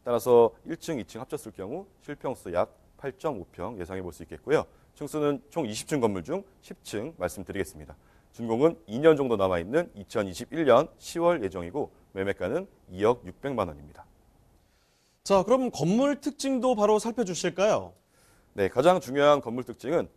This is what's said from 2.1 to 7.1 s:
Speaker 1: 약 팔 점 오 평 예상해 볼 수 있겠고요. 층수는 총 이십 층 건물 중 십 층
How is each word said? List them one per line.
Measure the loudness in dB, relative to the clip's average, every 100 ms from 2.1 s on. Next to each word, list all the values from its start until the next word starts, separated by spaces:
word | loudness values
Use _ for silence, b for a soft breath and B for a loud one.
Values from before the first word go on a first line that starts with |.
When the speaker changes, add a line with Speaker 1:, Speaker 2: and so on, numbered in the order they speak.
| -10 -8 -8 -4
Speaker 1:
약 | -2 -2 _ _ _
팔 | -12
점 | -6 -6 -6
오 | -10
평 | -10 -10 -8
예상해 | -10 -8
볼 | -10
수 | -14
있겠고요. | -16 -10 0 0 0 b b -14
층수는 | -8 -2 -2 -2 -6
총 | -6 -6
이십 | -6 -4
층 | 0
건물 | 0 -2 -4
중 | -8 -8 _
십 | -20 -20
층 | -8 -8 -8